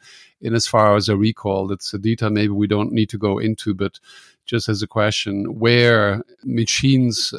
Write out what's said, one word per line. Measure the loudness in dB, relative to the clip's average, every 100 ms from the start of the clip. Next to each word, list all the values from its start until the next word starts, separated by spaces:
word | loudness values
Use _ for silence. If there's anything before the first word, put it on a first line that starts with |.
| _ -20 -20 _
in | -4
as | -2 0
far | 4 4 4
as | 2
I |
recall, | 2 0 -2 -4 -4 -4
that's | -6 -8
a | -6
detail | -2 -2 0
maybe | 0 0
we | 0 0
don't | 0 0
need | 0 -2
to | -2
go | -2 0
into, | -2 -2 -4
but | -4 -4 -6 _ -20 -20 _ -6
just | -4 -2
as | -4
a | -4
question, | 0 0 0 -4 -4 -4 -2
where | 2 4 6 4 2 -2 -6 _
machines | -6 -2 -2 0 2 2 2 0 -4